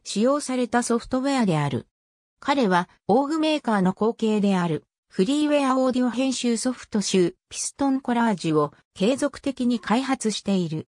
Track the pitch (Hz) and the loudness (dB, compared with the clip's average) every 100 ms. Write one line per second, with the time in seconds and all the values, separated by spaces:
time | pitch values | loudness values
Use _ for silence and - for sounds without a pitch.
0 | - 196 240 285 - 254 247 240 240 233 | -8 0 2 0 -2 -4 0 0 0 -2
1 | - 254 269 269 214 156 143 127 - _ | -2 -2 0 0 2 0 -2 -4 -8 _
2 | _ _ _ _ - 285 220 180 180 _ | _ _ _ _ -2 0 2 2 0 _
3 | - 226 277 320 311 302 - 208 185 185 | 0 2 2 0 0 0 0 2 0 0
4 | 214 226 220 214 202 185 175 151 - _ | -2 0 0 2 2 0 0 -4 -8 _
5 | _ - 190 294 302 294 269 262 262 254 | _ 0 0 2 2 2 2 2 0 0
6 | 247 226 269 247 240 226 254 247 - 214 | -2 0 -2 0 -2 0 -2 -6 -4 -4
7 | - 190 175 - _ - - - 277 269 | 0 2 2 -2 _ -10 -10 -2 -2 0
8 | 262 233 233 190 170 151 147 - _ - | -2 0 0 0 0 0 0 -4 _ -2
9 | 196 262 285 - 277 262 247 240 - 226 | 0 0 -2 -2 -6 -2 -2 -2 0 0
10 | 262 262 220 202 - 196 165 156 - | 0 -2 -2 -4 -2 0 0 -6 -10